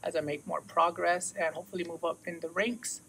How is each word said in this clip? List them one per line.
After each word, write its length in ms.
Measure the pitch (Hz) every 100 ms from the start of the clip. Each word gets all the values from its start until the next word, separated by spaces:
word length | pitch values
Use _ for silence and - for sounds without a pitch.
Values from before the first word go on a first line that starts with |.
as 120 | 175 165
I 60 |
make 260 | 147 147 185
more 140 | 156
progress 720 | - - 170 175 175 180 - -
and 160 | 165
hopefully 300 | 156 185 185
move 220 | 170 165 170
up 140 | - -
in 140 | 170
the 100 | 165
ranks. 520 | 175 226 233 - -